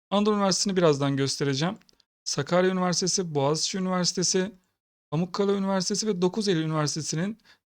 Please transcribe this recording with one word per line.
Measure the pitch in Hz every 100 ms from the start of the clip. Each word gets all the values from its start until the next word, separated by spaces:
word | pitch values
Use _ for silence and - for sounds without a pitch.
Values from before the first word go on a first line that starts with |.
| -
Anadolu | 202 208 208
Üniversitesi'ni | 196 - 202 185
birazdan | 170 139 139 135
göstereceğim. | 135 - 143 135 165 233 _ _ _ _
Sakarya | - - 135 175 185
Üniversitesi, | 185 180 170 180 - 175 143
Boğaziçi | 139 156 - 196
Üniversitesi, | 185 180 170 - 170 190 185 - _ _ _ _ _
Pamukkale | 151 180 208 202
Üniversitesi | 202 196 190 180 202 214
ve | 185
dokuz | 180 220 202
Eylül | 165
Üniversitesi'nin | 160 156 147 160 139 156 196 220 _ - _